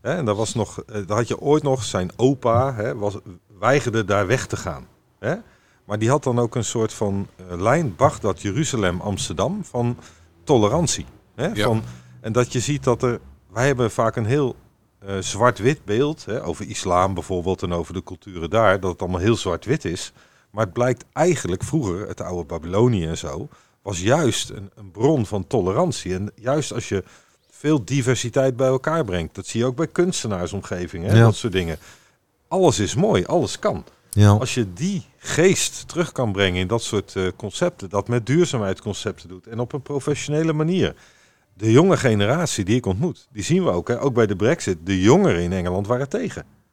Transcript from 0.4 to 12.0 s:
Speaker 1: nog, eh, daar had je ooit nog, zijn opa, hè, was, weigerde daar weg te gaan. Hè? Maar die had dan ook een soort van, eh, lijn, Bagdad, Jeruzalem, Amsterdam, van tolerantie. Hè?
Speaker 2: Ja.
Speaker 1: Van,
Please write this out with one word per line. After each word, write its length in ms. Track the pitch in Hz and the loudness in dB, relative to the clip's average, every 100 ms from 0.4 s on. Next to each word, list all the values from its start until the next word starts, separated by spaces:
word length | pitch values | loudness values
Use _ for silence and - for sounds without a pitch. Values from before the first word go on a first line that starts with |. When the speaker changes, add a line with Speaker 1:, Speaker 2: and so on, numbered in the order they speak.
| 110 | 0
Speaker 1:
nog, 280 | - 101 - | -2 -4 -6
eh, 180 | - 107 90 | -10 -10 -2
daar 100 | 107 | -2
had 120 | 120 | -2
je 120 | 110 | -2
ooit 220 | 147 151 | 2 2
nog, 220 | 143 135 | 2 -2
zijn 260 | 104 101 90 - | -2 -4 -4 0
opa, 580 | 123 139 123 117 135 | 2 2 2 2 0
hè, 200 | 123 110 139 | -2 -6 -4
was, 180 | 104 101 - 87 _ 104 | -6 -6 -14 -20 _ -2
weigerde 460 | 107 143 127 110 | 2 2 2 -2
daar 220 | 98 101 95 | 2 2 2
weg 200 | 123 - | 0 -2
te 100 | - | -6
gaan. 300 | 95 73 - _ _ _ | -6 -10 -14 _ _ _
Hè? 160 | 104 185 - _ _ _ | -6 -6 -8 _ _ _
Maar 140 | - 104 | -8 -2
die 100 | 113 | 2
had 120 | 147 | 2
dan 140 | 135 120 | 2 0
ook 160 | 120 | 0
een 100 | - | -2
soort 280 | 110 117 110 | -4 -2 -2
van, 360 | - 104 98 95 _ 92 | -2 -2 -2 -6 _ -12
eh, 100 | 87 | -2
lijn, 360 | 98 147 156 85 | 2 2 0 2
Bagdad, 460 | 139 - 107 90 | 2 2 -4 -2
Jeruzalem, 580 | 104 95 156 117 95 87 | -2 -2 -2 0 0 0
Amsterdam, 640 | 101 98 - 78 107 208 | -4 -4 -4 -2 -2 -2
van 320 | 170 123 120 120 - - _ _ | -6 -2 -2 -4 -12 -20 _ _
tolerantie. 600 | - 135 104 147 175 - - - _ | 2 4 4 2 0 -2 -8 -16 _
Hè? 120 | - 147 | -6 -4
Speaker 2:
Ja. 180 | 147 | 0
Speaker 1:
Van, 180 | 104 110 110 - | 2 2 -2 -14